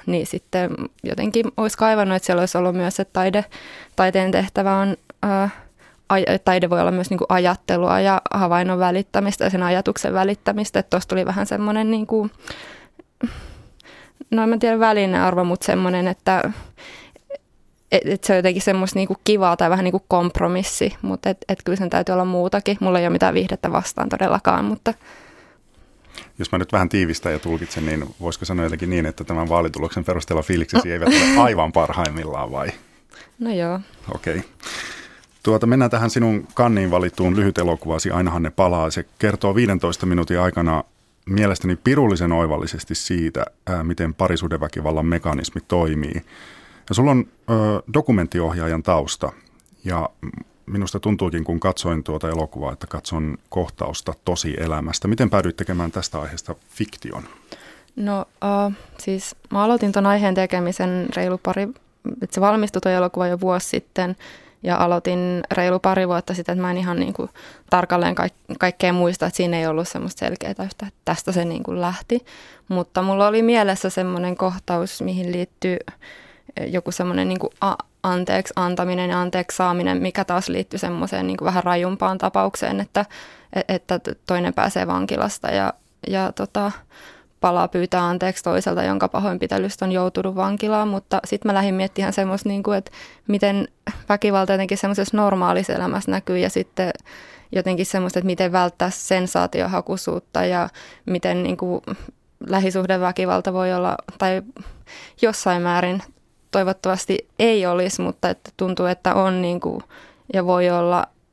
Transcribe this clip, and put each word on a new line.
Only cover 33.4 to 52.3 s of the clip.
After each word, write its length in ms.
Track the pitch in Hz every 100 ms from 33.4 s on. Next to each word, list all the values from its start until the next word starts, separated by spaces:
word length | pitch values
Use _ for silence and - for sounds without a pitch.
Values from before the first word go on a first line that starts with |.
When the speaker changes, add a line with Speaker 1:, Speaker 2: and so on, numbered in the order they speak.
| 233
Speaker 1:
joo. 300 | 185 170 185 196 - -
Speaker 2:
Okei. 300 | - - 80 - - - - - - - - - _
Tuota, 240 | - 110 117
mennään 240 | 127 123
tähän 200 | 113 113
sinun 360 | 120 113 104 -
kanniin 360 | - 120 104 92
valittuun 460 | 90 87 - 90 98
lyhytelokuvasi 760 | 98 90 87 82 78 80 95
Ainahan 320 | 87 90 85
ne 80 | 78
palaa. 400 | - 90 87 80
Se 140 | - - -
kertoo 360 | 104 95 101
viidentoista 520 | 101 113 92 87 87 92
minuutin 340 | 87 82 87
aikana 440 | 90 87 82 80 - _ _ _ -
mielestäni 500 | 98 104 90 90 90
pirullisen 560 | 123 143 120 87 85
oivallisesti 640 | 82 82 76 80 76 -
siitä, 500 | 80 - 90 80 64 - - -
ää, 180 | 87
miten 300 | 80 85 82
parisuhdeväkivallan 920 | - 92 85 85 78 76 82 78 78 80
mekanismi 540 | 85 80 71 - 78 -
toimii. 560 | 90 82 76 71 - - - - - - - -
Ja 60 |
sulla 160 | 110 139
on, 140 | 131 - _ -
ö, 20 | 113 107 104 -
dokumenttiohjaajan 880 | 127 - 107 80 90 82 85 82 82
tausta 500 | 80 82 69 - 73 - _ _ _ _
ja 260 | 92 85 80 - - - - _ -
minusta 340 | 101 95 101
tuntuukin, 440 | 107 101 90 82
kun 160 | 80 85
katsoin 440 | 95 - 90 80
tuota 240 | 76 76
elokuvaa, 440 | 82